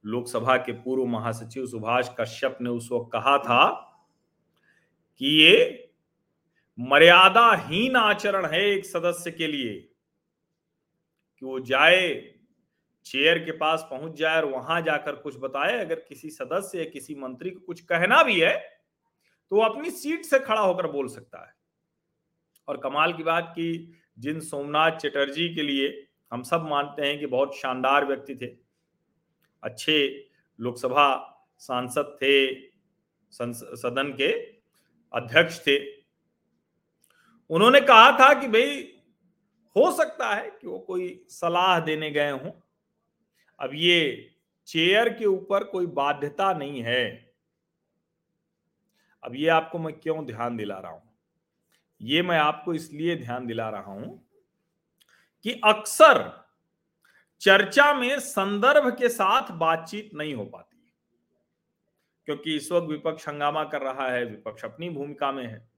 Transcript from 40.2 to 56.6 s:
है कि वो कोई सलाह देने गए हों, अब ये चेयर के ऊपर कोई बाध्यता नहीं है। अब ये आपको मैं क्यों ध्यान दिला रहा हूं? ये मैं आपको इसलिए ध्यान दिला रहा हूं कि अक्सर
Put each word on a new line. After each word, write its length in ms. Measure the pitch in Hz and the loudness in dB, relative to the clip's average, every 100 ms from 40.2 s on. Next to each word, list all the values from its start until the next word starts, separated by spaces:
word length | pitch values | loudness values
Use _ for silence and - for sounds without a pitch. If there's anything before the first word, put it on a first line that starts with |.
| 233 208 | -4 -4
है 160 | 233 | -6
कि 160 | - - | -16 -14
वो 120 | 185 | -14
कोई 460 | - 185 180 180 _ | -8 -8 -8 -14 _
सलाह 500 | - 170 175 185 180 | -6 -2 0 2 2
देने 320 | 156 156 156 | 0 -4 -4
गए 200 | 147 147 | -2 -2
हों, 200 | 135 175 - _ _ _ _ _ _ _ _ _ _ | -4 -12 -16 _ _ _ _ _ _ _ _ _ _
अब 120 | 135 | -10
ये 580 | 147 170 175 151 117 - _ _ _ - | -2 2 2 0 -6 -14 _ _ _ -8
चेयर 420 | 165 170 202 233 | -2 2 2 0
के 120 | 233 214 | 0 -2
ऊपर 380 | 190 - 196 | -2 -2 -4
कोई 220 | - 185 175 | -4 -6 -6
बाध्यता 680 | 139 139 147 143 147 196 | -2 -2 -2 -6 -2 -2
नहीं 280 | 170 139 139 | -2 -6 -8
है। 520 | 117 123 113 110 _ _ _ _ _ _ _ _ _ _ _ _ _ _ _ _ _ _ _ _ | -4 -2 -4 -8 _ _ _ _ _ _ _ _ _ _ _ _ _ _ _ _ _ _ _ _
अब 120 | 127 123 | -16 -4
ये 120 | 156 | 2
आपको 320 | 160 160 175 | 2 0 -10
मैं 200 | 160 151 | -10 -10
क्यों 260 | 160 156 135 | -8 -6 -8
ध्यान 320 | 110 120 117 | -8 -6 -6
दिला 220 | 104 95 | -8 -10
रहा 120 | 92 | -14
हूं? 100 | 78 _ _ _ _ _ _ _ _ _ _ | -18 _ _ _ _ _ _ _ _ _ _
ये 200 | 107 151 | -2 0
मैं 160 | 180 165 | 2 2
आपको 360 | 151 151 - | 2 -2 -6
इसलिए 420 | 165 165 147 165 170 | -8 -8 -6 -4 -4
ध्यान 300 | 117 123 123 | -8 -10 -8
दिला 240 | 113 110 | -6 -6
रहा 220 | 104 98 | -8 -12
हूं 160 | 98 165 - _ _ _ _ _ _ _ _ _ _ _ _ | -14 -14 -18 _ _ _ _ _ _ _ _ _ _ _ _
कि 180 | 214 240 214 | -10 -2 0
अक्सर 800 | 214 - - 208 - - - _ _ | 0 -2 8 8 8 2 -14 _ _